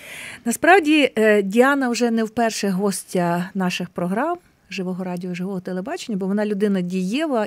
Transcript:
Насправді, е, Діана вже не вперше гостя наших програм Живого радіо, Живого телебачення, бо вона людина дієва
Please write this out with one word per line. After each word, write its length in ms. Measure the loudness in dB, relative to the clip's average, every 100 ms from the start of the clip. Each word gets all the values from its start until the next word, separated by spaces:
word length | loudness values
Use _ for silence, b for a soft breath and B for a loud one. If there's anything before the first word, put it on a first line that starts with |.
| B B B B
Насправді, 680 | -6 2 6 6 6 4 4 4
е, 260 | 4 4
Діана 460 | 4 4 4 4 0
вже 220 | 0 0
не 140 | 0
вперше 440 | 0 0 -2 0 0
гостя 840 | 0 0 -2 -4 0 0 0 -2
наших 360 | -2 -2 -2 -6
програм 480 | -4 -4 -2 -2 -4 _ _ -12
Живого 340 | -8 -6 -6
радіо, 300 | -6 -6 -6
Живого 260 | -6 -6 -6
телебачення, 580 | -6 -6 -6 -8 -6 -4
бо 80 | -2
вона 200 | -2 -2
людина 340 | 0 0 0
дієва 640 | -2 -4 -2 -2 -2 -2